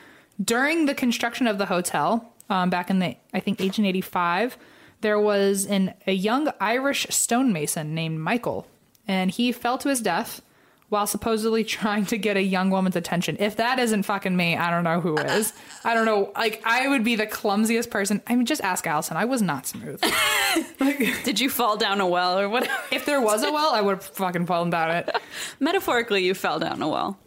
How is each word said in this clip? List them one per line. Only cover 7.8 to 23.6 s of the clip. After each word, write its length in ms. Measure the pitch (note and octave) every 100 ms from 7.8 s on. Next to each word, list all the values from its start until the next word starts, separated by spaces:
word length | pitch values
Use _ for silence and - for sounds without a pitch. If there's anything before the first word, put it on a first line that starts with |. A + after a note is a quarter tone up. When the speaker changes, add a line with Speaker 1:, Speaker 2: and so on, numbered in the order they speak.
| D3+
Speaker 1:
named 240 | D#3+ D#3+ D#3+
Michael, 460 | D#3+ A#3+ A#3+ G2 - _ _ _ -
and 240 | F#3+ F#3
he 220 | - A#3+
fell 260 | A3+ A#3 C4
to 100 | C#4+
his 120 | C4+
death 400 | G#3 E3+ A#3 - - _ _ _ _
while 180 | G#3 G3+
supposedly 560 | G#3 A#3 A3 A3 A3+
<laughs> 140 | G#3+ -
trying 280 | A3 G#3 G3
to 100 | A#3
get 180 | G3+ G3
a 40 |
young 280 | F#3+ F#3 F#3+
woman's 260 | F#3+ F#3 F3+
attention. 400 | E3+ F3 F3+ D3+
If 180 | G#3 G3+
that 220 | A#3 B3+
isn't 240 | A#3+ G#3+
fucking 300 | F#3+ G3 F#3+ F3+
me, 200 | E3+ D#3
I 140 | E3+
don't 120 | E3+
know 180 | E3+ E3+
who 160 | E3+ D3+
is. 340 | C#3+ E3+ A3 - - -
I 100 | A3+
don't 120 | A#3 A3+
know. 260 | G#3+ G3
Like, 260 | - A3+ G#3+
I 240 | A3 A#3+ C4+
would 160 | C#4
be 100 | A3 A#3
the 100 | G#3+
clumsiest 640 | - G#3+ G3+ A3 A3+ A#3
person. 300 | A3 G3 G3+ -
I 80 |
mean, 120 | B3 A#3+
just 160 | D4+
ask 240 | G3+ F#3 -
Allison. 280 | D3+ D#3+ D#3+
I 80 | A3
was 160 | C4
not 240 | F#3+ C#3 -
smooth. 360 | - B2+ D3 E4+
<laughs> 40 | - D5 G#4+ - E4+ - -
Like, 420 | C4+ C#4+ G#3+ -
Speaker 2:
Did 160 | - G3+
you 100 | B3+
fall 280 | - A#3 G#3
down 240 | G#3+ G3
a 80 | F#3+
well 280 | F3 F3+ F#3
or 80 | G3+
whatever? 240 | A3+ - - -
Speaker 1:
if 140 | B3+
there 160 | - C#4+
was 240 | A3 D#4+
a 80 | D4
well, 200 | D4+